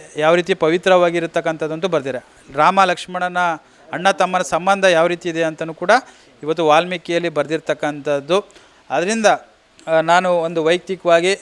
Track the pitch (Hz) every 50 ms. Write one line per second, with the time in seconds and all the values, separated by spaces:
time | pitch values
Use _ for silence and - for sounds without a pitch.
0 | - - - 147 151 160 170 175 170 175 190 180 170 160 170 180 175 190 185 180
1 | 175 175 170 175 165 165 - 170 165 165 160 151 160 151 160 165 170 185 165 151
2 | 131 139 123 120 - - _ - _ - 131 135 151 175 190 196 190 180 175 -
3 | - - 180 180 180 180 180 180 180 170 160 151 - _ _ _ _ - - 156
4 | 180 196 196 196 185 180 185 180 180 - 180 160 180 190 196 196 190 190 170 160
5 | 165 175 175 170 - 175 160 165 165 160 160 151 160 165 156 - 180 185 220 262
6 | - - - _ _ _ _ _ - 147 160 170 165 151 147 165 175 180 180 170
7 | - - 170 170 175 170 151 147 143 143 160 156 - - 151 - - 151 147 147
8 | 135 151 143 143 139 147 175 202 202 - - - - _ _ _ _ - 127 147
9 | 170 196 226 226 214 196 156 - - - _ _ _ _ _ - - 160 160 160
10 | 160 165 170 180 185 180 180 170 160 165 175 165 151 156 175 180 - - 190 170
11 | - 175 170 170 170 185 196 190